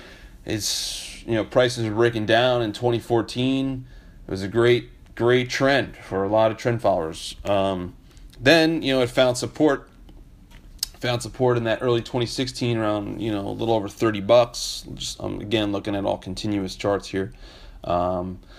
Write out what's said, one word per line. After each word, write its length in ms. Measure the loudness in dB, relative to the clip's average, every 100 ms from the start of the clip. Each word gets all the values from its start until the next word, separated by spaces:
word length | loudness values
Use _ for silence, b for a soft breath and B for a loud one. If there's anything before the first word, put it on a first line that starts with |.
| B B B B
it's, 760 | -8 -6 -4 -4 -6 -10 -12 -12
you 100 | -4
know, 100 | -2
prices 440 | 0 2 2 2 -4
were 60 |
breaking 320 | 2 2 2 2
down 360 | 4 4 2
in 100 | 0
twenty 260 | -2 0 0
fourteen. 880 | 0 0 0 -2 0 0 -2 -6 -10 b b b -10
It 40 |
was 120 | -6
a 60 | -2
great, 420 | 2 4 4 0 -16 -16
great 360 | 0 4 4 2
trend 460 | 0 2 2 0 -8
for 280 | -6 -2
a 40 | 2
lot 220 | 4 4
of 60 | 2
trend 260 | -2 0
followers. 540 | 2 2 -2 -6 -12 -10
Um, 500 | -2 0 2 -2 -6 -12 b b b -2
then, 420 | 4 6 6 2
you 120 | 0
know, 80 | 2
it 80 | 2
found 260 | 4 2 2
support, 520 | -4 2 2 2 -4 -20 -20 -20 -20 -20 -20 -20 -18 -10 -10 -6
found 220 | -4 -2
support 340 | -4 0 2 2
in 80 |
that 160 | 0 0
early 180 | 0 0
twenty 260 | 0 -4 -4
sixteen 500 | -4 -6 -4 -2 0
around, 420 | 0 -2 -4 -6
you 100 | -4
know, 160 | -4 -4
a 40 |
little 240 | -4 0
over 140 | 0 0
thirty 320 | -2 0 0
bucks. 640 | 4 6 6 0 -8 -10 -12
Just, 260 | -10 -10 -8
um, 200 | -8 -8
again, 320 | -2 -2 0
looking 220 | -4 -4
at 100 | -4
all 140 | -2 -4
continuous 560 | -6 -8 -4 -4 -4
charts 340 | -4 -2 -2 -2
here. 240 | -6 -6 B B B B B
Um, 540 | -2 0 0 -2 -6 -10 B